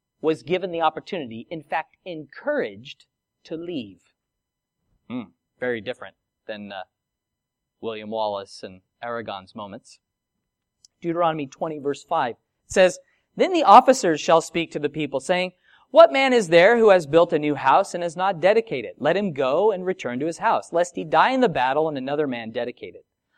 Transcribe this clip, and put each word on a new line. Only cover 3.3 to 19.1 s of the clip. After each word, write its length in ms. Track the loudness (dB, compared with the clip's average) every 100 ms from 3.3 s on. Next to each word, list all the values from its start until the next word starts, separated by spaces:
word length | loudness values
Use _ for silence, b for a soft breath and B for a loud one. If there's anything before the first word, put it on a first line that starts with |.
| _
to 120 | -14 -14
leave. 440 | -10 -12 -12 -18 _ _ _ _ _ _ _ _ _ _ -14
Hmm, 240 | -12 -12 _ _ -10
very 220 | -8 -6
different 360 | -10 -14 -16 _ _ _ -16
than, 260 | -14 -14
uh, 120 | -16 -16 _ _ _ _ _ _ _ _ _
William 300 | -12 -12 -10
Wallace 520 | -6 -6 -6 -12 -18
and 200 | -18 -20 _ -16
Aragon's 520 | -12 -10 -10 -14 -14
moments. 440 | -16 -14 -16 _ -20 _ _ _ _ _ _ _ _ _ _
Deuteronomy 460 | -6 -2 -2 -2 -8
twenty, 320 | -10 -10 -6
verse 260 | -6 -6
five 320 | -4 -4 -4 -8 _ _ -4
says, 320 | 2 2 2 _ _ _ -4
"Then 160 | 0
the 120 | 2
officers 560 | 8 10 8 2 2 -2
shall 200 | 2 2
speak 300 | 2 -6 -6
to 60 | -6
the 120 | -6
people, 300 | -6 -6 -6
saying, 320 | -4 -4 -4 _ b b b
'What 220 | 8 8
man 220 | 6 2
is 140 | 2 4
there 280 | 6 6 6
who 140 | 6
has 160 | 4 4
built 260 | 2 2
a 60 | 0
new 160 | -2
house 400 | -2 2 2 2
and 80 | -6
has 140 | -8 -4
not 240 | -4 0
dedicated? 560 | 2 2 0 -8 -8 -4
Let 180 | -2